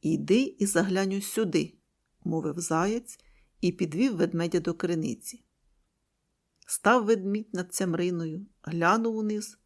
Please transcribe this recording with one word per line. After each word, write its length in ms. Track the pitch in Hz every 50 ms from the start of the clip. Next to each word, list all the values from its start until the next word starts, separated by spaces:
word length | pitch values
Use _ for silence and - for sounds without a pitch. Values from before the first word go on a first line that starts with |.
«Іди 540 | - 160 160 151 147 151 185 233 269 277 - -
і 60 | 202
заглянь 480 | 196 - 175 165 190 185 190 196 190 190
ось 140 | 196 196 -
сюди», 460 | - - 220 185 156 175 - - - _ _ _ _ _ _ _ _ _ _
мовив 360 | 175 165 160 151 156 147 175
заєць 600 | 165 - 160 160 175 196 214 240 233 - - - _ _ _ _ _ _ _ _
і 100 | - 175
підвів 440 | 175 - 190 160 147 165 240 269 233
ведмедя 440 | 165 175 170 - 165 165 170 - 180
до 140 | 170 - 170
криниці. 720 | 165 - 170 175 160 156 151 156 - - - - 240 _ _ _ _ _ _ _ _ _ _ _ _ _ _ _ _ _ _ _ _ _ _ _ _ _
Став 400 | - - - - 196 233 254 220
ведмідь 480 | 202 226 226 185 196 202 214 220 _ -
над 200 | 185 180 180 -
цямриною, 720 | - 190 185 165 165 175 180 180 170 165 160 156 170 202 - _ _
глянув 560 | _ - 160 170 170 170 196 226 226 226 226 220
униз 400 | 214 214 214 208 208 - - _ _